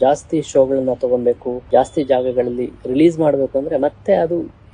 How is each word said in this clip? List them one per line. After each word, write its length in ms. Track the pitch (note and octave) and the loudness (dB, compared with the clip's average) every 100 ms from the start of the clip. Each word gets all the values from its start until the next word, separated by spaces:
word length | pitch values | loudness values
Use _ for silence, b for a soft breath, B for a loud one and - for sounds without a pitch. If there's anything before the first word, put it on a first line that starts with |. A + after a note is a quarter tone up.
ಜಾಸ್ತಿ 420 | C3 D3 - D#3+ | 0 0 -2 -6
ಶೋಗಳನ್ನ 500 | C#3+ C#3 C3 C3+ C3 | 0 2 2 2 -2
ತಗೊಂಡ್ಬೇಕು, 680 | B2 B2+ B2 A#2+ A#2 B2 B2 - | -2 -2 0 0 -2 -6 -10 0
ಜಾಸ್ತಿ 320 | B2 C3 - | 2 2 -2
ಜಾಗಗಳಲ್ಲಿ 680 | C3+ B2+ B2+ B2 B2 B2 B2 - B2 | 0 0 0 -2 -2 -4 -8 -8 -4
ರಿಲೀಸ್ 320 | C3 E3+ D#3+ | 2 2 2
ಮಾಡ್ಬೇಕು 400 | D3+ C#3 C3 C3+ | 0 0 -2 -4
ಅಂದ್ರೆ 200 | D3+ D3 | -4 -2
ಮತ್ತೆ 360 | C#3+ - - | -2 -4 -2
ಅದು 400 | F#3 E3+ F3 D#3 - - | 0 0 -4 -8 -14 -8